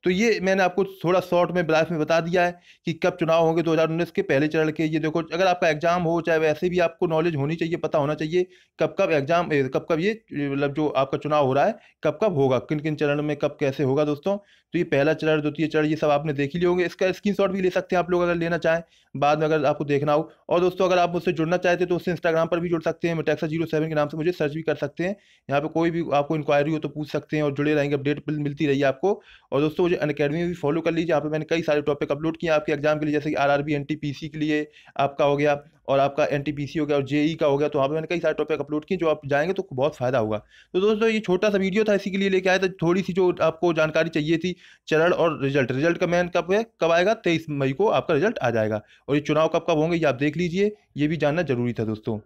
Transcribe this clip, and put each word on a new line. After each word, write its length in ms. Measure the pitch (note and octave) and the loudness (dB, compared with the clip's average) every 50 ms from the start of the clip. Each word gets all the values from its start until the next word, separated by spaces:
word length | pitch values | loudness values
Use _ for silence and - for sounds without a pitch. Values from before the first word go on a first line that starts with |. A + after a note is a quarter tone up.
| - | 0
तो 60 | F3 | 0
ये 300 | F#3 F3+ A3+ A#3+ G#3 F3+ | 0 2 2 2 2 2
मैंने 240 | F3 F#3+ F#3+ G3 F#3+ | 2 0 2 2 2
आपको 200 | F3+ F3+ - G3 | 2 2 0 -2
थोड़ा 360 | F#3+ - - - D#3+ F#3 F#3 | -2 -4 -6 -2 2 2 2
शॉर्ट 320 | F3+ - - F3 F3 E3+ | 2 2 2 2 2 2
में, 160 | E3+ F3+ F3+ D3+ | 0 -2 0 2
ब्रीफ 240 | D#3+ D#3 D#3+ D#3+ | 2 2 2 0
में 80 | F3 D#3 | 0 -4
बता 200 | D3+ D3+ E3 E3 | 0 0 0 0
दिया 260 | E3 E3+ E3+ F3+ F3 | 0 0 0 2 2
है 140 | F3 F3 - _ - - _ _ | 2 0 -6 _ -20 -20 _ _
कि 80 | - D#3+ | -8 -6
कब 240 | E3 - F3+ F3 F3+ | 0 -2 -2 0 0
चुनाव 260 | E3 D#3 D#3+ E3 E3 | 0 2 2 4 4
होंगे 180 | D#3+ E3 E3+ E3 | 2 2 2 0
दो 100 | E3 D#3+ | 2 2
हज़ार 140 | D#3+ D#3+ D#3+ | 2 2 0
उन्नीस 240 | D#3+ D#3+ F3 E3 | 0 -2 -4 -2
के 100 | - - | -2 -6
पहले 260 | F#3+ - C#3 C3+ D3+ D#3 | -2 0 2 2 2 2
चरण 240 | D#3 D#3+ D#3 D#3 | 2 0 0 0
के। 120 | D#3 D#3 E3 | 0 -2 -2
ये 160 | D#3 D#3 D#3 | -2 0 -2
देखो, 220 | D3+ D#3 D3+ E3+ | -2 0 -2 -2
अगर 260 | E3 E3 D#3+ E3+ F#3+ F#3 | -4 -4 -2 0 2 2
आपका 220 | F3+ F3+ F#3 E3 | 2 2 2 0
एग्जाम 340 | D#3 D3+ D3+ E3+ E3+ F3+ F3 | 2 2 2 0 2 2 0
हो, 180 | D#3+ E3 E3+ | 0 0 0
चाहे 180 | D#3+ E3+ E3 D#3 | 0 2 2 2
वैसे 300 | D#3+ D#3 D3+ D3+ - F#3 | 4 2 0 0 -2 -2
भी 100 | F3 F3+ | 2 2
आपको 280 | F3 E3 - _ F#3 E3 | 0 0 0 _ -2 0
नॉलेज 280 | D#3+ D#3 D#3+ F3 D#3+ | 2 2 0 0 0
होनी 200 | C#3 C#3 C#3+ E3 | -2 -2 -2 -2
चाहिए, 200 | D#3+ F3 E3 E3 | -4 -4 -4 -4
पता 240 | D#3+ - D#3 - C#3+ | -4 -4 -2 0 0
होना 140 | C#3+ C#3+ D3+ | 0 0 -2
चाहिए 340 | D3 D#3+ D#3 D#3+ F3+ F3+ F3+ - - _ _ _ - | -4 -4 -2 0 -2 -2 -2 -6 -20 _ _ _ -2
कब 160 | E3 D3+ D#3 - | -2 -2 0 0
कब 120 | G3 F3 | 0 2
एग्जाम, 420 | D#3+ D3 C#3 C3+ E3+ E3+ F3 D3+ D#3 | 2 0 0 2 0 0 0 2 0
ए, 100 | C#3+ C3+ | 0 0
कब 240 | C3 C3+ D#3+ - - | 0 -2 -4 -2 0
कब 80 | E3+ D3+ | -2 0
ये, 220 | D#3+ G#3 A3+ A3 _ _ C#3 | 0 -2 -2 -4 _ _ -6
मतलब, 400 | C#3+ C#3+ C#3 C#3 C#3+ C#3+ C#3+ C#3 | -6 -4 -2 -2 -2 -2 -2 -2
जो 140 | D3+ D#3 D3 | -2 -2 0
आपका 300 | - C3 C3+ C3+ - D3 | 2 0 0 0 -2 -6
चुनाव 280 | - D3+ D3+ D3+ C#3+ | -2 0 2 2 2
हो 80 | B2+ C3 | 2 2
रहा 120 | C#3 D3+ | 2 2
है, 140 | G3 A3+ - - - _ _ - | 0 0 -4 -12 -20 _ _ -4
कब 160 | D3+ D3 - A3 | -4 -2 0 0
कब 120 | G#3+ F3 | 0 2
होगा, 240 | C#3 C#3 C3 B2+ A#2+ | 2 2 2 2 0
किन 200 | B2 - D#3 D3+ | 0 -2 -6 -4
किन 160 | C#3+ D#3+ D3+ | -2 -4 -2
चरण 260 | D3 D3+ D3 C#3+ D3 | 0 0 0 0 0
में 140 | D3 D3+ D3 C#3+ | -2 -4 -2 -2
कब 200 | - D3 C#3+ - | -2 -4 -2 -2
कैसे 240 | D#3 C3+ C3+ - D3+ | -2 -2 0 0 0
होगा 200 | B2+ C3 D3 D3+ | 0 2 2 0
दोस्तों। 340 | D3 D3 C#3+ - F#3+ G3+ G3+ - _ _ _ _ _ - | 0 -2 -2 -2 -4 -4 -4 -6 _ _ _ _ _ -2
तो 40 | E3+ | -2
ये 60 | F3 | -2
पहला 300 | - - C#3 C#3 D#3 D#3 | 0 2 2 2 2 2
चरण, 280 | D#3 D#3 D#3 D#3 D#3 | 0 0 0 0 2
द्वितीय 260 | D3 D3+ C#3+ - D#3 D#3 | 0 -2 -2 -2 -4 0
चरण, 180 | D#3 D#3 D3+ | 0 0 0
ये 100 | D3+ D#3 | 0 0
सब 140 | D3+ - D3+ | 0 2 2
आपने 240 | C#3+ D3 D3+ D#3+ C#3+ | 2 2 0 -2 -2
देख 180 | C3+ C#3+ C#3 - | -2 -2 -2 -2
ही 60 | F3 | 0
लिए 80 | F3 F3 | 0 2
होंगे। 180 | F3 F3+ F3+ | 2 2 0
इसका 260 | E3+ - - F#3+ F#3 | -2 -2 -2 -2 -2
स्क्रीनशॉट 400 | F3+ - _ G#3 G3 F#3+ G3 G3 | -2 0 _ -2 2 2 0 0
भी 100 | F#3+ G3 | 0 0
ले 80 | F#3 F#3 | 0 0
सकते 260 | F3+ F#3+ F3+ - F#3+ | 0 0 -2 0 0
हैं 80 | F3+ F3 | 0 0
आप 80 | E3 | 2
लोग 100 | F3+ F3 | 2 2
अगर 140 | F3 F3 F3 | 2 2 0
लेना 220 | E3+ E3 E3+ F3 E3 | 0 0 -2 -2 0
चाहें, 260 | E3 E3 E3 E3+ E3 _ _ _ _ _ _ C#3 | 2 0 0 0 -2 _ _ _ _ _ _ 0
बाद 220 | C#3 C#3+ D3+ D3+ | 2 2 2 2
में 60 | D#3 | 2
अगर 200 | D#3 D#3+ D#3 C#3+ | 2 2 2 2
आपको 200 | C3+ D3 D3 D#3 | 2 0 0 -2
देखना 280 | C#3 C#3+ C#3+ C#3+ D3 D3 | 0 0 0 2 2 2
हो। 180 | D3+ - - - _ _ - | 0 0 -2 -12 _ _ 0
और 100 | - F3 | 0 2
दोस्तों, 260 | F3 F#3 F3+ - F#3+ | 2 2 2 2 0
अगर 120 | F3+ F#3 F3+ | 2 4 2
आप 160 | F3 F3 E3+ | 2 2 0
मुझसे 180 | F3 E3 F#3 | -2 -2 -2
जुड़ना 260 | F3 D3 D#3+ D#3+ F3+ F3+ | -2 0 0 0 0 0
चाहते 260 | F3+ F3+ F3 F3 F3+ | 2 0 2 2 0
हैं 60 | F3 | 0
तो 60 | F3+ | -2
उससे 180 | E3+ E3+ - F3 | -2 -2 -4 -4
Instagram 360 | - - F3 D#3+ D#3+ E3 D#3+ | -2 0 0 2 2 0 0
पर 80 | F3+ E3+ | 0 -2
भी 100 | E3+ F3 | -2 -2
जुड़ 120 | E3+ D#3+ | -2 -2
सकते 260 | - E3+ D#3+ - - E3+ | -2 -2 -4 -2 -2 -2
हैं, 80 | E3+ | -2
मेटाक्सा 320 | D#3+ D3+ - D3+ D3 - D#3+ | 0 0 -2 -2 -2 -2 -4
ज़ीरो 180 | D3+ E3 E3 | -2 -4 -4
सेवन 220 | D#3 - D#3 D#3 D#3+ | -2 0 -2 -2 0
के 80 | D#3+ | 0
नाम 120 | D3+ D3 D3 | -2 -2 -2
से 100 | D#3 E3 | -2 -2
मुझे 140 | D3+ F3 | -2 -2
सर्च 220 | F3 - D#3 D3 D3 | -2 0 -2 -2 -2
भी 80 | E3 | -4
कर 140 | D#3+ - D3+ | -4 -4 -4
सकते 280 | - D3+ C#3 - - E3 | -4 -4 -8 -6 -4 -4
हैं। 120 | F#3 G3+ - _ _ _ _ _ - | -4 -4 -8 _ _ _ _ _ -2
यहाँ 120 | C3+ C#3 | -2 -2
पे 60 | C#3+ D#3 | -2 -2
कोई 240 | - E3 E3 E3+ | -2 0 0 0
भी 120 | D#3+ E3+ E3 B2+ C3 | 0 -2 -4 0 0
आपको 220 | C#3+ D3 C#3+ D#3+ | 0 0 0 -2
इंक्वायरी 360 | D#3 C#3+ D3 D3 C#3+ D3 D3+ | -4 0 2 2 2 2 2
हो 80 | D#3+ D#3 | -2 -2
तो 100 | - D3 | -4 -6
पूछ 220 | - D3 D3+ C#3 | -6 -8 -10 -6
सकते 260 | - D3+ C#3+ _ - D3+ | -6 -8 -6 _ -2 -2
हैं 60 | D3+ | 0
और 100 | D3 C#3 | -2 -2
जुड़े 200 | C3+ C#3+ D3+ D3+ | -2 0 0 2
रहेंगे, 220 | D3+ C#3 C#3+ D3 | 0 0 0 -2
अपडेट 280 | C#3+ C3 C#3+ D3 D3 - - | -2 -2 -2 -4 -2 -4 -6
मिल-, 120 | D#3 D3+ | -6 -4
मिलती 240 | D3 C#3+ C#3+ C#3+ D#3+ | -4 -6 -4 -2 0
रहेगी 160 | C#3+ C#3 C3+ | 0 2 2
आपको। 400 | C#3+ C3+ C3 - - F#3+ G#3+ - - - - - _ _ | 2 0 0 2 0 0 0 -2 -6 -20 -20 -20 _ _
और 100 | - C3+ | 0 0
दोस्तों, 220 | D3 D#3 D#3 - F#3 | 0 0 0 0 0
मुझे 120 | E3+ F3+ | 2 2
अनअकैडमी 420 | - D3 D3+ C#3+ C#3+ D3 C#3+ C#3+ E3+ | 0 -2 -4 -2 -2 -2 -2 0 -2
में 100 | F3 F3 | -2 -4
भी 60 | F3+ | -4
फॉलो 280 | F3 - C#3+ D3 E3 | -2 -2 -2 -2 0
कर 100 | D#3+ E3 | -2 -2
लीजिए, 180 | E3 E3 F3+ E3 | -2 -2 0 0
यहाँ 120 | E3 D3 | 0 0
पे 80 | D3 D3+ | 0 -2
मैंने 160 | D3+ D#3 D#3 | -4 -4 -2
कई 160 | - E3 E3 | -2 -2 -2
सारे 200 | E3+ - D3 D3 | 0 2 0 0
टॉपिक 300 | C#3+ D3+ D3 C#3+ D#3 C#3+ | 2 0 -2 -2 -2 -4
अपलोड 260 | C#3+ C#3+ D#3 E3 D#3+ - | -4 -2 -2 -4 -4 -4
किए 120 | - E3+ | -2 0
हैं 60 | D#3 | 0
आपके 160 | D3+ D3+ - | 0 2 0
एग्जाम 280 | D#3 C#3 C#3 D3+ D3+ D3+ | -2 0 0 0 0 0
के 60 | D3+ | 0
लिए, 80 | D3 D3 | -2 -2
जैसे 160 | D3+ C#3 D3+ | -2 -2 -2
कि 60 | - | -2
आरआरबी, 380 | - C#3 C#3+ C#3+ C#3+ C#3+ D3+ D3+ | 0 2 2 2 0 0 -2 -2
एनटीपीसी 560 | C#3+ C#3+ C#3+ D#3 D3 - D3 C3+ - - D3+ | -4 -2 -6 -8 -6 -4 -6 -6 -6 -10 -12
के 80 | C#3+ D#3 | -8 -6
लिए 340 | D3+ D#3 D3+ D3+ D3+ D3+ _ - - - _ - | -2 0 0 -2 -2 -4 _ -20 -20 -14 _ -2
आपका 280 | C#3 C#3 C#3 - D3+ | -2 -2 0 0 0
हो 120 | C#3+ C#3+ C#3+ | 2 2 2
गया 240 | D3 D3 C#3+ C#3+ - - _ _ _ - | 2 2 0 0 -4 -16 _ _ _ -2
और 120 | C3+ C#3 | 2 2
आपका 260 | C#3 C#3+ C#3 - D3 | 2 0 2 0 -2
एनटीपीसी 540 | - C#3+ C#3+ C#3 D3+ D3 C3+ D3 C3 - E3 | 0 0 -2 -2 -4 -6 -6 -8 -6 -4 -4
हो 60 | D3+ | -2
गया 120 | C#3+ D3 C#3+ | 0 0 0
और 60 | C3+ | 0
जेई 300 | A#2+ C#3 D3 D3 D3+ E3 | 0 0 0 0 0 0
का 120 | - D#3+ D3 | 0 0 2
हो 100 | C#3 C#3 | 2 2
गया। 100 | D3+ D3 | 0 0
तो 120 | D3+ D3 | 0 0
वहाँ 100 | C3+ C3+ | 0 0
पे 60 | D3+ | -2
मैंने 120 | D#3+ D#3 - | -4 -4 -4
कई 120 | F3 E3 | -4 -2
सारे 140 | D#3 D#3 D#3 | -2 -2 -2
टॉपिक 260 | D3 D3+ D3 D#3+ C#3 | -2 -2 -2 -2 -4
अपलोड 260 | C#3+ C#3+ D3+ D3+ D3+ | -4 -4 -4 -6 -4
किए, 120 | - G3 F#3 | -4 -4 0
जो 100 | E3+ D#3+ | 0 0
आप 140 | D3+ D3+ - | 0 -2 -2
जाएंगे 280 | C#3 C#3+ C#3 D3+ F3 F#3+ | -2 0 0 0 0 -2
तो 140 | F3 F#3 - C#3+ | -4 -6 -8 -4
बहुत 220 | B2+ C3+ D#3 - | -2 -2 -2 -2
फ़ायदा 220 | - B2+ B2 C3 B2+ | -2 -4 0 0 0
होगा। 200 | A2 G#2+ G#2+ G#2 - _ _ - - _ - | 0 0 -4 -6 -8 _ _ -20 -20 _ -4
तो 80 | F3+ | 0
दोस्तों, 280 | F#3+ G#3 A3 G#3 A3+ A3+ | 2 2 2 2 2 0
ये 100 | A3 G#3+ | 0 0
छोटा 300 | G#3+ - F3+ F#3 G#3+ G#3+ | 0 0 0 2 2 0
सा 80 | G3+ G3 | 2 2
वीडियो 260 | F#3+ F#3+ F3+ A3 A3 | 0 0 0 0 2
था, 100 | G#3+ G#3 | 2 2
इसी 180 | G3 G3 G3+ | 0 0 -2
के 60 | F3+ G3 | -4 -2
लिए 120 | G3 G3 | 0 2
लेके 200 | F#3+ F#3 F#3 F#3 | 0 2 2 2
आया 80 | F3+ F#3+ | 2 2
था, 100 | F#3+ F#3+ | 0 -2
थोड़ी 340 | F#3 - D#3+ E3 F3 G3 | -2 0 0 2 2 2
सी 120 | F#3+ - F3 | 0 -2 0
जो 220 | F#3 F#3 F3+ F3 - | 2 2 2 2 2
आपको 320 | - D#3+ D#3+ - - F3 E3 | 0 0 0 2 0 0 2
जानकारी 360 | D#3+ D#3 D#3 D#3 D#3+ E3 E3+ | 2 0 2 2 0 0 2
चाहिए 280 | - D#3+ D3 D3+ E3 D#3+ | 0 -2 0 0 0 0
थी 180 | E3 F#3 F3 _ - - - _ _ - | 0 -4 -6 _ -14 -20 -20 _ _ 0
चरण 260 | D#3+ D#3 D#3+ F3 F3+ | 2 4 4 4 4
और 300 | - D#3 E3 D3+ C3+ C3 | 4 2 0 0 0 -2
रिजल्ट। 280 | C#3 C3+ D3 C3 A2+ | 0 2 2 0 0
रिजल्ट 260 | B2+ C3 C#3+ E3+ F3 E3+ | 0 0 0 0 0 0
का 100 | F#3 E3+ | 0 0
मेन 200 | E3+ F3 F3+ F3 | 2 0 0 0
कब 240 | - F3 E3 E3 | -2 -2 0 2
है, 140 | F#3+ G#3 A3+ - _ _ | 0 0 0 -2 _ _
कब 100 | - E3 | 0 2
आएगा? 220 | E3 E3+ F3+ G3+ A3+ | 2 4 4 2 0
तेईस 320 | A3+ - F3+ E3+ D#3 D#3+ - | 0 0 0 0 0 -2 -4
मई 240 | D3+ C#3 C#3 C3+ C3+ | -4 -2 -2 -2 0
को 140 | - G3 A3 | 0 0 2
आपका 260 | - C3+ B2+ - E3+ | 2 0 0 2 0
रिजल्ट 260 | C3+ D#3+ A3 A#3+ - | 2 2 0 -2 0
आ 100 | C3+ B2 | -2 0
जाएगा। 320 | A2+ A2+ A2 G#2+ G#2+ G#2 - _ - _ _ - | 0 2 0 0 -2 -4 -6 _ -20 _ _ -2
और 80 | C3+ | -2
ये 60 | D3 | -2
चुनाव 260 | C#3+ - D3+ D3+ D#3+ D#3+ | 0 0 2 2 2 2
कब 180 | D#3 E3+ E3 F3 | 2 0 0 2
कब 80 | E3+ D3+ | 2 2
होंगे, 200 | D3+ E3 F3 E3 | 2 0 0 0
ये 80 | D#3+ | 2
आप 100 | D3 C3 | 0 0
देख 220 | A#2+ C#3+ D3+ C#3+ D#3+ | 0 -2 -2 0 -2
लीजिए, 380 | F3+ F3 D#3+ F#3+ G3 G#3+ G#3 _ _ _ _ C3 | -4 -2 0 0 0 0 -2 _ _ _ _ -2
ये 100 | C#3+ D3+ | -2 -2
भी 100 | E3 D#3 | 0 0
जानना 240 | D3+ D3 C#3 F3 | 0 0 0 0
जरूरी 320 | F3+ C#3 C3+ A#2+ A#2+ A#2+ A#2 | 0 0 0 0 0 -2 -2
था 100 | - A2+ | -2 -4
दोस्तों। 360 | G#2+ A2 G#2+ - - A2+ G#2+ - | -4 -4 -6 -4 -6 -6 -6 -8